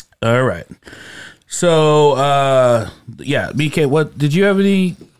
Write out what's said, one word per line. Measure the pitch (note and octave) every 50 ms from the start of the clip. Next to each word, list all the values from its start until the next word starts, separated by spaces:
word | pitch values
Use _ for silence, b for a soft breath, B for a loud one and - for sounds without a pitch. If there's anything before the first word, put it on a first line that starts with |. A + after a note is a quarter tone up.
| - _ _ _ -
All | A#2 A#2 B2+ C3
right. | A#2+ F2+ E2 - - - - B B B B B B B B B B B B B
So, | _ - - F3+ F3 E3 D#3 D#3 D3+ D3+ D3+ D3+ C#3+ C3+
uh, | B2+ C#3 C#3+ C#3 C#3 C#3 C3+ C3+ C3 B2+ B2 A#2+ A#2 G#2+ B B B B - A2+ -
yeah, | C2+ - C#3+ A#2+ F#2+ - -
Meat | C3 D3+ D3+ -
Cake, | E3+ D3+ C3+
what, | C#3+ D#3 D3+ D3 -
did | - D3 D3 C#3+
you | F3+ G3+
have | G3+ G3 F#3+
any, | G3 G3 G3 F#3+ F#3 F3+ - - - - _